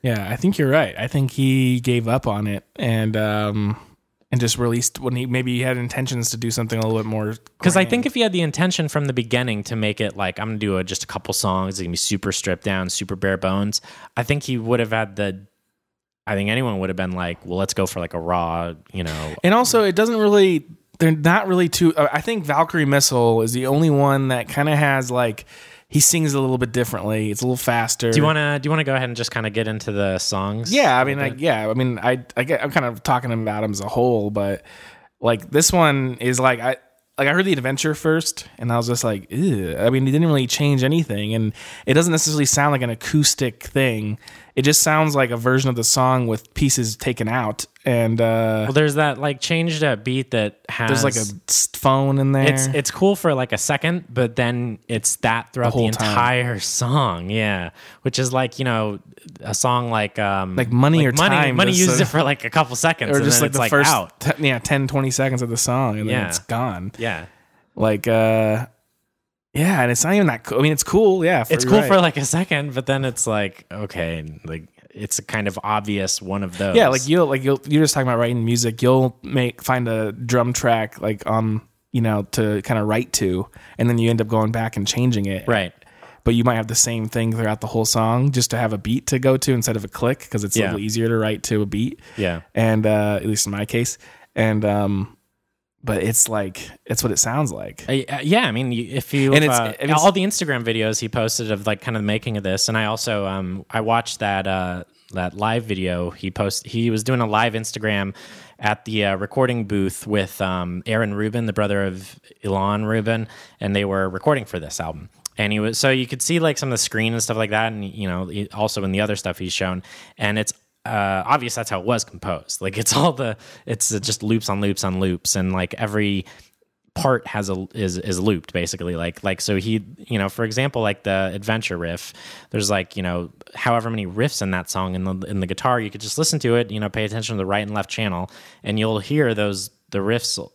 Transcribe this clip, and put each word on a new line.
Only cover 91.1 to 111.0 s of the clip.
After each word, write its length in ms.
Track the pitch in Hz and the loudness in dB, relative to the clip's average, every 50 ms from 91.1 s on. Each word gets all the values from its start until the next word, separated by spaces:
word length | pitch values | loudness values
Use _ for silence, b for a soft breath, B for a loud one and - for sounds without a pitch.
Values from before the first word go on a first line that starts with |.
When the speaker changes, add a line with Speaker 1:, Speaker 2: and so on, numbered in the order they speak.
| 117 | 2
Speaker 1:
write 260 | 113 107 107 107 - - | 2 0 0 -2 -4 -4
to 180 | - 113 107 | -2 0 0
a 40 | 104 | 0
beat. 340 | 101 101 104 117 127 - - B B B | 0 -2 -2 -2 -2 -4 -10 B B B
Speaker 2:
Yeah. 260 | B 101 90 85 82 - _ _ | B -2 -2 -2 -4 -8 _ _
Speaker 1:
And, 320 | - 113 113 110 110 107 | 2 2 4 2 2 2
uh, 300 | 110 107 104 104 104 104 98 | 2 2 2 2 2 0 0
at 60 | - | -2
least 200 | 104 107 101 - | -2 -2 -2 -2
in 60 | 104 | -2
my 120 | 101 101 104 | -2 -6 -4
case. 320 | - - 117 120 - - B B B B B B B _ | -2 -2 -2 -2 -2 -4 B B B B B B B _
And, 280 | - 110 110 107 107 107 | 0 0 2 2 2 2
um, 520 | 104 101 104 101 98 101 95 101 - - _ _ _ _ _ _ _ _ _ _ _ _ _ - | 2 2 2 0 0 0 -2 -4 -6 -10 _ _ _ _ _ _ _ _ _ _ _ _ _ -6
but 160 | - 107 95 | -4 -2 0
it's 280 | 87 110 113 - - - | 0 0 2 2 2 2
like, 420 | 110 107 101 95 92 - - - - _ _ | 0 -4 -4 -4 -8 -12 -16 -16 -18 _ _
it's 160 | - 117 117 | -4 -4 -2
what 80 | - 120 | -2 -2
it 80 | 98 - | 0 0
sounds 320 | - 120 120 143 151 117 | -2 0 0 -2 -2 -2
like. 320 | 80 52 50 50 - - - - | -4 -6 -10 -12 -14 -14 -6 -2
Speaker 2:
Uh, 40 | |
y-, 120 | 135 135 127 - | -2 -2 -2 -4
uh, 120 | - 135 | -8 -6
yeah, 200 | 143 147 185 226 254 | 0 2 2 2 2
I 60 | 143 | 0
mean, 180 | 107 117 135 127 | -2 -2 -2 -2
y-, 160 | 123 117 120 95 | -2 -4 -4 -4
if 240 | 127 135 - - | -6 -6 -6 -2
you, 220 | - 143 135 135 135 | 0 2 4 6 6
Speaker 1:
And 100 | 147 156 | 6 6
it's, 140 | 143 123 120 | 6 4 2
Speaker 2:
uh, 160 | 117 110 107 - | 2 0 -4 -4
Speaker 1:
and 100 | 135 143 | 0 2
it's 100 | 151 151 | 2 6
Speaker 2:
all 120 | 160 202 | 6 4
the 100 | 185 190 | 4 4
Instagram 400 | 185 196 - - 185 151 139 123 | 0 0 -2 -2 -2 -2 -2 -2
videos 380 | 117 117 113 113 110 110 110 - | 0 -2 0 0 0 0 0 -2
he 80 | - 110 | -4 -4
posted 420 | - 123 110 113 - - 120 107 | -2 0 0 0 -2 -4 -2 -2
of, 160 | 107 98 104 | -4 -2 -2
like, 140 | 110 107 98 | -2 -4 -2
kind 160 | - - 113 | -4 -6 -4
of 80 | 110 104 | -2 0
the 20 | |
making 300 | 104 104 110 - 117 110 | 0 0 -2 -2 -4 -6
of 80 | 104 98 | -4 -2
this, 240 | 95 92 98 - - | -2 -2 0 0 0
and 100 | 110 110 | 0 0
I 60 | 110 | 0
also, 420 | 107 110 110 - 120 110 104 98 | 0 -2 -4 -2 -2 -2 -2 -2
um, 400 | 95 95 98 95 90 92 98 92 _ | -2 -4 -4 -6 -6 -8 -10 -12 _
I 120 | - 113 | -4 -2
watched 400 | 110 110 113 117 117 - - - | 0 2 2 2 2 -2 -6 -4
that, 260 | 110 101 101 95 95 | -2 0 0 0 0
uh, 380 | 98 95 95 92 90 90 90 90 _ _ _ _ _ - | -2 -2 -2 -2 -4 -6 -8 -10 _ _ _ _ _ -6
that 220 | 92 90 90 - | -4 -4 -4 -4
live 280 | 98 104 110 113 120 113 | -2 -2 -2 -2 -2 -2
video 460 | 110 101 92 92 90 87 87 87 87 | -4 -4 -2 -2 -4 -2 -2 -4 -6
he 200 | - - - 95 | -6 -8 -10 -8
post-, 340 | 90 - 104 98 95 - - - | -4 -2 -2 -2 -2 -6 -10 -6
he 220 | - 117 117 117 | -4 -2 0 0
was 120 | 113 110 | 0 -2
doing 180 | 107 120 131 123 | -2 -2 0 0
a 60 | 120 | 0
live 280 | 107 104 107 117 120 104 | 2 2 2 2 2 0
Instagram 600 | 113 110 - - 107 107 110 104 101 98 98 95 B B B B B B B B B | -4 -6 -6 -8 -4 -2 -2 0 0 -2 -4 -6 B B B B B B B B B
at 240 | - 107 107 - _ | -2 -2 -2 -2 _
the, 220 | 113 110 107 104 | -4 -2 0 0
uh, 100 | 98 98 | 0 0
recording 480 | 92 101 101 - 135 131 123 123 120 110 | -2 -4 -4 -2 0 0 0 0 -2 -4
booth 420 | 98 104 101 95 95 80 - - | -2 0 0 0 0 -2 -6 -6
with, 340 | 104 104 104 95 90 - - | -2 0 0 -2 -2 -4 -4
um, 440 | 101 92 92 90 87 87 87 90 - | -4 -2 -2 -2 -4 -6 -6 -8 -4
Aaron 280 | - 110 110 | -2 -2 0